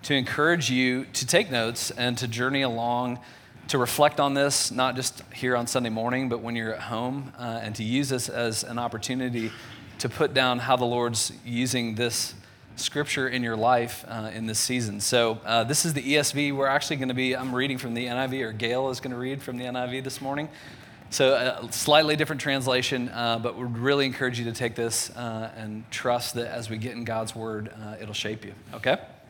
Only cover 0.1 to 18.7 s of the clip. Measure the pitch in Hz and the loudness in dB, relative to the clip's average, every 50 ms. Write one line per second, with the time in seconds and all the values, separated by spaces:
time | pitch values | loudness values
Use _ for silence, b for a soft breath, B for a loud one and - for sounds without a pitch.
0.1 | 147 135 127 107 - - 147 165 170 165 135 117 127 127 127 127 127 127 131 - | 2 2 2 0 0 2 4 4 4 4 2 2 2 4 4 4 2 0 -4 -4
1.1 | - - 135 123 - 180 233 180 131 117 113 113 123 - - - - - 123 123 | -4 -4 0 4 4 4 4 4 0 0 0 0 -2 -4 -6 -6 -2 0 0 0
2.1 | 120 117 127 117 113 117 123 131 139 139 135 127 113 117 117 120 120 123 127 123 | 0 0 -4 -4 -2 0 0 0 2 2 0 0 0 -2 0 0 0 0 0 -2
3.1 | 120 123 B B B B B B B B - - - 135 123 120 - - 147 147 | -4 -6 B B B B B B B B -6 0 2 2 2 2 6 6 6 6
4.1 | - - 143 139 139 139 139 143 139 - - - 113 123 127 131 120 127 127 - | 6 4 2 4 4 4 4 4 4 2 0 0 0 0 0 0 0 -2 -4 -4
5.1 | - - - - - - - 127 123 120 120 117 - 131 123 113 110 117 113 120 | -6 -8 -18 -16 -8 -2 0 2 2 2 0 0 0 0 0 0 -2 0 0 0
6.1 | 127 127 135 127 120 113 107 117 117 117 113 110 110 - - - 117 110 120 123 | 0 0 0 0 -2 -2 -2 -4 -4 -2 -2 -2 -4 -6 -6 -4 -4 -2 -2 -2
7.1 | 135 143 135 127 - - 120 117 113 113 107 107 107 107 110 110 120 139 143 131 | -4 -6 -8 -10 -12 -8 -6 -6 -6 -4 -6 -6 -6 -4 -2 0 2 2 2 2
8.1 | 131 123 120 - - 120 120 113 113 113 - - 117 117 120 117 - 110 107 - | 0 -2 -2 -2 -2 0 0 0 0 -2 -4 -4 -4 -4 -4 -2 -4 -4 -4 -4
9.1 | 127 131 127 127 120 117 110 110 - B B B B B B B - - - 123 | -2 -2 -2 -2 -2 -2 -4 -4 -6 B B B B B B B -10 -4 -4 -4
10.1 | - - 156 135 131 131 131 127 123 120 120 127 127 120 123 120 120 120 120 120 | 2 2 0 4 4 4 4 4 2 2 4 4 4 4 4 2 2 2 2 2
11.1 | 117 110 - - - - - 120 120 120 127 123 127 127 117 113 107 110 120 117 | 2 0 -2 -2 -4 -10 -8 -4 0 0 2 2 2 0 0 -2 -2 0 0 0
12.1 | 107 - - - - 101 B B B B B - - - - - - 147 147 143 | 0 -2 -2 -4 -6 -14 B B B B B -18 -10 -6 -6 -2 0 -2 0 0
13.1 | - 147 131 127 120 127 120 117 113 110 110 120 127 120 117 107 - - - - | 0 0 0 0 0 0 0 0 0 4 6 6 6 6 4 0 -4 -10 -10 -10
14.1 | 113 113 107 110 92 110 113 113 110 107 - - 127 123 117 107 101 104 101 - | -8 -6 -6 -6 -6 -4 -4 -2 0 0 2 2 2 0 0 -2 -2 -2 0 4
15.1 | 127 120 117 113 110 117 - - 117 117 110 117 147 147 - 170 151 143 120 135 | 6 6 6 6 2 0 0 2 4 4 4 4 2 2 2 2 0 0 2 4
16.1 | 147 151 143 - - 143 143 143 139 139 135 135 135 147 - - 160 139 131 127 | 4 4 4 4 2 2 2 2 2 2 2 4 4 2 2 0 -2 0 0 0
17.1 | 123 127 127 127 127 127 131 131 123 123 131 139 127 123 131 120 117 117 123 123 | 0 0 2 2 0 0 -2 -2 0 0 0 0 -2 -4 -4 -4 -4 -4 -4 -2
18.1 | 120 127 135 127 131 131 123 110 107 107 117 117 | -2 -2 -2 -2 -2 -2 -4 -4 -4 -2 -2 0